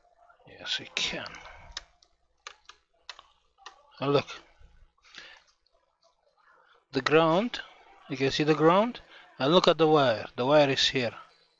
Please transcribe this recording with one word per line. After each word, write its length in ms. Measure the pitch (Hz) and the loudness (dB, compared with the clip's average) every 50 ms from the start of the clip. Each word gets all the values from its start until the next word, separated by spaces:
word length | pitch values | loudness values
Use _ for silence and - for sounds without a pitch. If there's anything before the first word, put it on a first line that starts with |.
| _ _ _ _ _ _ _ _ _ - | _ _ _ _ _ _ _ _ _ -20
Yes, 300 | - - - - - - | -20 -16 -10 -8 -8 -8
we 80 | - - - | -8 -8 -8
can. 320 | - - - - - - - - - - - - - - - - - - _ _ _ _ _ _ _ _ _ _ _ - - - _ _ - - _ _ _ _ _ _ - - - - _ _ _ _ _ _ _ - - - _ _ _ _ - | -6 -6 -6 -8 -10 -12 -14 -16 -18 -20 -20 -20 -20 -20 -18 -18 -18 -20 _ _ _ _ _ _ _ _ _ _ _ -20 -20 -20 _ _ -20 -20 _ _ _ _ _ _ -20 -20 -20 -20 _ _ _ _ _ _ _ -20 -20 -20 _ _ _ _ -8
And 140 | - 139 143 | -4 0 0
look, 140 | 143 - - - - - _ _ _ - - _ - - _ _ _ _ _ - - - - - - _ _ _ _ _ _ _ _ _ _ _ _ _ _ _ _ _ _ _ _ _ _ _ _ _ _ _ _ _ _ | 0 0 -2 -12 -20 -20 _ _ _ -20 -20 _ -20 -20 _ _ _ _ _ -20 -20 -20 -20 -20 -20 _ _ _ _ _ _ _ _ _ _ _ _ _ _ _ _ _ _ _ _ _ _ _ _ _ _ _ _ _ _
the 100 | - 135 | -6 -4
ground, 600 | 135 - 147 156 165 160 160 180 220 247 - - - - - - - _ - - _ - | -2 2 2 2 4 4 2 0 0 -2 -6 -10 -14 -16 -20 -20 -20 _ -20 -20 _ -12
you 60 | 147 131 | -6 -4
can 120 | 135 135 | -4 -2
see 140 | - - 156 | -2 -2 0
the 100 | 147 156 | 0 2
ground, 480 | 147 156 160 170 196 220 247 233 - - - - - - - - - | 2 4 4 4 4 2 0 -4 -10 -16 -20 -20 -20 -20 -18 -10 -4
and 120 | 131 139 | 0 2
look 160 | 165 185 180 - | 2 4 4 4
at 120 | 170 151 | 2 4
the 80 | 165 156 | 4 4
wire. 400 | 156 151 139 127 113 104 - - - | 4 4 2 2 0 -2 -4 -10 -8
The 100 | - 123 | -4 0
wire 240 | 131 147 151 147 135 | 2 4 4 4 4
is 200 | 135 - - - | 2 0 0 -2
here. 260 | - 135 123 110 - - - - _ _ _ _ _ | 0 -2 -4 -4 -6 -10 -20 -20 _ _ _ _ _